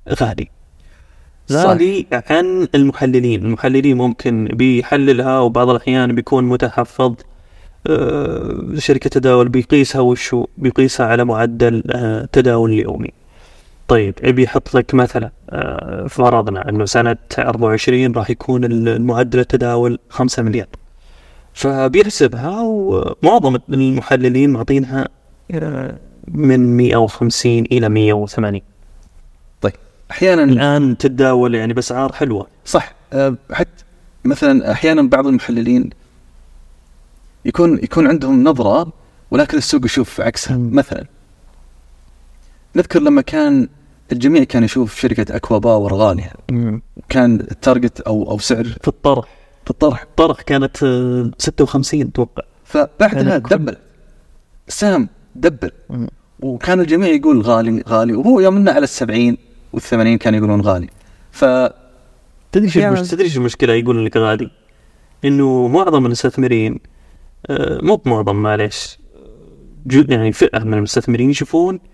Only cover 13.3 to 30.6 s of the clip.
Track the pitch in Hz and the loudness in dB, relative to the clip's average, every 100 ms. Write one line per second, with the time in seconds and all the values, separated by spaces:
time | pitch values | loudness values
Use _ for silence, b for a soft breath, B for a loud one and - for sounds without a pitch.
13.3 | b b b b b - 117 98 - 127 | b b b b b 0 2 2 -2 0
14.3 | 127 123 139 - 127 - 131 123 120 113 | 2 0 -2 0 -2 0 0 0 -2 -8
15.3 | - - - 143 - - - - - 120 | -12 -14 -10 -8 -8 -10 -10 -8 0 2
16.3 | 117 107 95 - 107 101 117 120 117 - | 2 -2 -6 -4 -4 0 0 0 -4 -6
17.3 | - 123 117 113 110 - 127 127 117 104 | -6 -4 -2 0 0 0 0 0 -2 -6
18.3 | 117 - 127 120 117 113 113 123 117 120 | -6 -4 -2 0 0 0 0 -2 0 0
19.3 | 123 123 127 120 120 120 120 _ - 127 | 0 0 0 0 0 0 -4 _ -4 -2
20.3 | - 113 113 - - - - b b b | -2 -2 -4 -6 -16 -20 -20 b b b
21.3 | b b - 139 135 131 170 208 - 131 | b b -6 -4 0 2 2 2 2 0
22.3 | 117 147 208 226 214 190 95 - - 151 | 0 -6 -4 -4 -2 -2 -2 -4 0 2
23.3 | 233 135 123 - 135 131 139 - 131 127 | 4 2 -2 -4 -2 0 -2 0 0 2
24.3 | 127 143 120 113 139 131 135 - - _ | 2 2 0 0 -2 -2 -4 -6 -10 _
25.3 | _ - 165 156 135 131 - - - - | _ -10 -8 -6 -8 -10 -14 -20 -20 -10
26.3 | 151 143 127 123 120 123 117 110 - 117 | 0 2 4 4 4 2 2 0 0 -2
27.3 | - 123 117 113 123 110 107 107 104 104 | 0 0 0 0 0 2 2 2 0 -2
28.3 | - 107 98 - _ - - - - - | -4 -4 -6 -10 _ -20 -20 -20 -20 -20
29.3 | _ - _ 104 - - _ - - 190 | _ -20 _ -6 -6 -16 _ -18 0 2
30.3 | 185 139 123 | 4 4 4